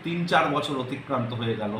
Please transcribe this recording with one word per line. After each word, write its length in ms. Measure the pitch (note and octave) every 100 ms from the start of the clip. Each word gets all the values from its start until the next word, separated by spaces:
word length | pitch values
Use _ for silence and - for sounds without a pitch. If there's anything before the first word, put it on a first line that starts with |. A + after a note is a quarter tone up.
তিন 140 | - E3+ E3
চার 140 | E3+ D#3 C#3+
বছর 200 | C#3+ C#3
অতিক্রান্ত 480 | B2 C#3 - C3 A#2 A#2
হয়ে 160 | A2+ G#2
গেল 120 | G#2+